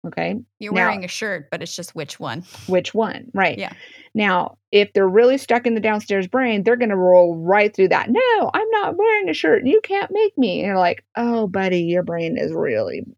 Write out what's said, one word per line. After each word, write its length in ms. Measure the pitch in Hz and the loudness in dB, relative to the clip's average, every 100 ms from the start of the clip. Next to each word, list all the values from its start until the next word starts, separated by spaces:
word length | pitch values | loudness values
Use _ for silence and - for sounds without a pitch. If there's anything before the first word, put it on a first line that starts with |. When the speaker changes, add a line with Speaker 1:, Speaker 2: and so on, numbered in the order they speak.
Speaker 1:
Okay. 300 | 170 - 170 214 - _ | -10 -6 -6 -6 -10 _
Speaker 2:
You're 140 | 208 | -4
Speaker 1:
Now 140 | 185 180 | 0 0
Speaker 2:
wearing 180 | 196 | -2
a 20 | 180 | -8
shirt, 400 | - 214 180 147 | -8 -6 -8 -8
but 120 | 170 | -10
it's 120 | 175 | -10
just 200 | - 175 | -12 -12
which 240 | 165 143 - | -12 -12 -10
one? 240 | 147 143 180 - - | -8 -10 -12 -16 -2
Speaker 1:
Which 260 | 180 - | -2 0
one? 360 | 208 214 - - | -2 -2 -6 -8
Right. 240 | 196 180 147 | -2 -2 -2
Speaker 2:
Yeah. 140 | - - - - - | -12 -14 -20 -20 -10
Speaker 1:
Now, 440 | 220 208 185 - - _ | -2 0 0 -2 -10 _
if 200 | 202 202 | 2 2
they're 160 | 202 190 | 2 4
really 300 | 196 240 269 | 4 4 2
stuck 280 | - 240 | 0 0
in 80 | 240 | 0
the 60 | 226 | 0
downstairs 480 | 220 214 - 196 185 | 0 -2 -2 -4 -2
brain, 360 | 254 254 208 | -2 0 0
they're 120 | 196 | 0
gonna 220 | 240 233 196 | 0 0 2
roll 400 | 180 180 175 165 | 6 8 6 2
right 360 | 170 202 208 | 2 2 2
through 160 | 202 185 | 2 2
that. 200 | 170 - | 2 0
"No, 420 | 381 508 440 269 | 0 2 2 0
I'm 160 | - 440 | -2 -2
not 260 | 440 392 339 | -2 -2 0
wearing 320 | 440 427 370 | 2 2 -2
a 40 | |
shirt. 320 | 311 - 233 | -2 2 2
You 140 | - 427 | 4 2
can't 300 | - 392 - | 2 -4 -2
make 260 | 392 427 - | 0 0 0
me." 220 | 233 165 | -2 0
And 80 | 185 | -2
you're 100 | 190 | 2
like, 260 | 180 - _ | 0 -2 _
"Oh, 320 | - 240 233 214 | -6 -2 -2 -2
buddy, 340 | 196 190 180 | -2 0 0
your 200 | 170 175 | 0 -2
brain 340 | 170 170 165 165 | -2 -4 -4 -4
is 140 | 160 | -4
really 540 | 160 143 107 98 - - | -4 -2 -2 -4 -8 -12